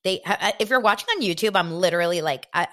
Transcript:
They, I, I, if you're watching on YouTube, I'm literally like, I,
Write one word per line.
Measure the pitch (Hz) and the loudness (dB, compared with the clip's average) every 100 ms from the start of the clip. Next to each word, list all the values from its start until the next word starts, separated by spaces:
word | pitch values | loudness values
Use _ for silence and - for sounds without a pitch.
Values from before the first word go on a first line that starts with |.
They, | 185 185 202 | -4 -2 -2
I, | 196 | 0
I, | 202 - | 0 0
if | 214 | 0
you're | 254 | 2
watching | 214 208 - | 2 2 -2
on | 427 | -2
YouTube, | 202 165 214 | -2 0 0
I'm | 190 170 | 0 0
literally | 165 180 170 170 175 | 0 0 2 0 0
like, | 156 131 - | -2 -4 -4
I, | 160 - | -2 -2